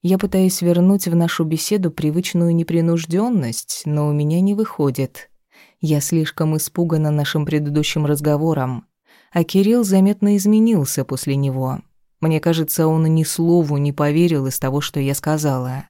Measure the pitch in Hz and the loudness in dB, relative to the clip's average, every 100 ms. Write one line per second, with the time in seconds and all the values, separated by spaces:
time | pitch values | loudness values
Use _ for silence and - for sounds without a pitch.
0 | 175 190 202 190 185 185 175 175 180 196 | 0 0 0 2 2 2 0 4 4 2
1 | 185 170 170 - 160 160 - 208 180 - | 2 0 0 0 -2 -2 -2 -2 -2 -2
2 | 156 156 185 175 170 170 165 165 165 165 | -2 -2 -2 0 2 0 0 0 0 0
3 | 160 175 233 226 120 117 - - 151 151 | -2 -2 0 0 -2 -6 -10 -10 -4 -2
4 | 147 147 147 165 190 202 220 - 143 131 | 0 0 0 0 0 0 -4 -2 -2 -2
5 | 135 - - _ _ _ _ _ 160 147 | -6 -8 -20 _ _ _ _ _ -2 0
6 | 143 165 156 - 156 156 - - 175 160 | 0 -2 -2 -2 -2 -2 -4 -4 -2 0
7 | 151 151 143 156 147 151 147 151 147 160 | 0 0 -2 -2 -2 -2 0 -2 -2 -2
8 | 147 147 147 147 160 151 131 127 - _ | 0 0 0 0 0 0 -2 -6 -10 _
9 | _ _ _ 175 165 190 196 240 208 190 | _ _ _ -2 0 2 2 2 4 4
10 | 190 202 202 202 196 214 226 214 139 - | 4 2 2 2 4 4 4 2 0 -4
11 | 135 131 - 139 139 131 131 135 - _ | -4 -6 -2 0 0 -2 -4 -6 -10 _
12 | _ _ 160 160 170 165 156 - 160 160 | _ _ 0 0 0 0 -2 0 2 2
13 | 160 160 156 - 165 175 151 143 143 143 | 2 2 0 0 2 2 2 0 -2 0
14 | 147 151 175 156 131 - 135 139 - 147 | 0 2 2 2 -2 -4 -4 -4 -4 -4
15 | 135 139 - 156 151 131 127 131 - | -4 -4 -2 -2 0 -2 -4 -8 -12